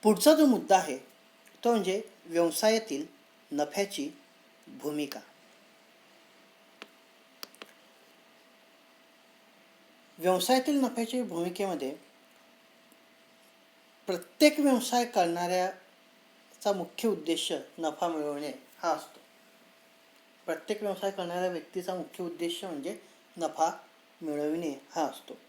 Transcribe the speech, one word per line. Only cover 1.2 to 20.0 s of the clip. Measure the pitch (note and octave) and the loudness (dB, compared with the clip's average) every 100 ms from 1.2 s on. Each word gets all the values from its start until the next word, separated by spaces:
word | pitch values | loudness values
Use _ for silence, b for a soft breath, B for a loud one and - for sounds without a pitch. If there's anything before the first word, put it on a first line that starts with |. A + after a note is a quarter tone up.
| - - - - | -20 -20 -20 -4
तो | A#3 | 0
म्हणजे | A#3 F#3 G3 A3 - F3 | 2 2 -2 -4 -18 -4
व्यवसायातील | E3 E3+ D#3+ A3 A3 A3 C#3+ D3+ - - _ - | 2 2 4 4 4 0 -6 -8 -14 -20 _ -8
नफ्याची | C#3+ D3 - G3+ - D3 - - - - - - | -2 -2 -2 -4 -4 -8 -10 -20 -20 -20 -20 -20
भूमिका. | C3 C#3+ D3+ C#3+ A2 - - - - - - - - - - - - - - - - - - - - _ _ - - - - - - - - - - - - - - _ - - - - - - _ - - - - _ - | -10 -6 -4 -6 -8 -14 -20 -20 -20 -20 -20 -20 -20 -20 -20 -20 -20 -20 -20 -20 -20 -20 -20 -20 -20 _ _ -20 -18 -20 -20 -20 -20 -20 -20 -20 -20 -20 -20 -20 -20 _ -20 -20 -20 -20 -20 -20 _ -20 -20 -20 -20 _ -4
व्यवसायातील | E3+ F#3 - B3+ B3+ C#4+ | 2 2 4 2 4 2
नफ्याची | B3+ A#3 A3+ B3+ | 2 0 -4 -2
भूमिकेमध्ये | A3+ E3+ F3 F3+ G3 D#3+ C3+ D3+ - - _ - - _ _ _ _ - _ _ - - - - _ _ _ _ - | -4 -4 -4 -2 -4 -2 -6 -8 -16 -20 _ -20 -20 _ _ _ _ -20 _ _ -20 -20 -20 -20 _ _ _ _ -6
प्रत्येक | F3+ - - D4+ D4 | -6 -6 6 6 6
व्यवसाय | C#4+ B3+ - B3 | 2 2 2 0
करणाऱ्याचा | A#3+ A3+ F3 E3+ F3 F#3 F#3 F#3+ - _ _ _ _ _ - - - | 2 2 2 2 0 0 0 -4 -18 _ _ _ _ _ -20 -6 -2
मुख्य | G3 F3 - A3+ | -2 -4 -2 -2
उद्देश | F3+ D#3 D#3+ - D#3+ - - | -2 -2 -2 -2 -6 -8 -6
नफा | D#3+ D3+ F3+ | -6 -2 -4
मिळवणे | D#3+ D3 C#3+ D3 - - - | -2 -4 -6 -8 -10 -16 -6
हा | - | -2
असतो. | D4 - - - - - - - - _ _ | -2 -6 -20 -20 -20 -20 -20 -20 -20 _ _